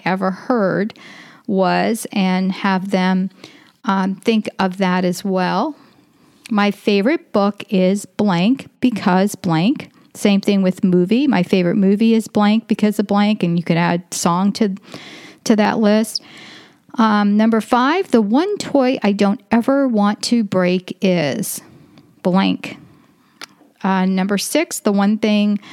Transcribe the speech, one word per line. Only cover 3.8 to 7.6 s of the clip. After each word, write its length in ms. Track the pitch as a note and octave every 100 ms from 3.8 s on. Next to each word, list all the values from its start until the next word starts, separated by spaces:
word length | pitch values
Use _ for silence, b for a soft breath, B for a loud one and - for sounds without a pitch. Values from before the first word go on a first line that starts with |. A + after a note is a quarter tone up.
um, 320 | - G3 F#3+ G3
think 320 | - A3 - -
of 200 | F#3+ F#3
that 260 | F#3 F#3
as 200 | F3+ F3+
well. 520 | G3 F#3 F3+ F3+ D4+ C#4+ b b b b b b -
"My 220 | G#3 G3+
favorite 640 | G3 - G3+ G#3+ E4 -
book 320 | G#3 G3+ -